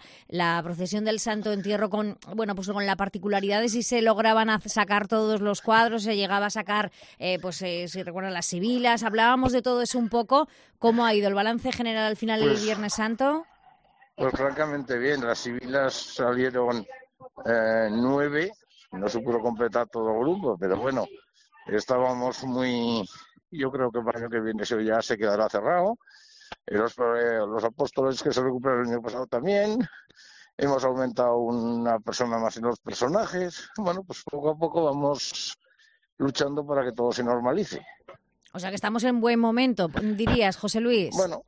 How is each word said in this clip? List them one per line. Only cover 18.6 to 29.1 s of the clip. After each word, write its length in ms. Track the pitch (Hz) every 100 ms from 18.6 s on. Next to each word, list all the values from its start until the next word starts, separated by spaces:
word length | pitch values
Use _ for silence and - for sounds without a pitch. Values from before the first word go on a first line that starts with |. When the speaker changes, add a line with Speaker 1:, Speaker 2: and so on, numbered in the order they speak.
| _ _ -
Speaker 2:
no 160 | 92 104
se 120 | 117
pudo 200 | 113 117
completar 480 | 113 113 117 120 117
todo 240 | 117 110
el 80 | 110
grupo, 380 | 131 190 156 95
pero 200 | 95 98
bueno, 280 | 127 131 95 - _ _ _ _ -
estábamos 760 | 208 - 127 127 123 123 120
muy, 640 | 135 127 127 120 117 117 95 - - _ _
yo 220 | 165 135
creo 200 | 135 127
que 80 | 117
el 160 | 113 117
año 140 | 117
que 120 | 117
viene 220 | 110 107
eso 140 | 104 113
ya 200 | 110 113
se 160 | - 110
quedará 300 | 107 104 107
cerrado. 500 | 104 113 175 185 240 _ - - - - - -
Eh, 100 | 104
los, 200 | 117 -
eh, 420 | 120 117 120 113 104
los 160 | 110
apóstoles 580 | 113 117 139 - 135 127
que 120 | 151
se 80 | 123
recuperaron 460 | 131 127 131 123 120
el 60 |
año 80 | 120
pasado 240 | 113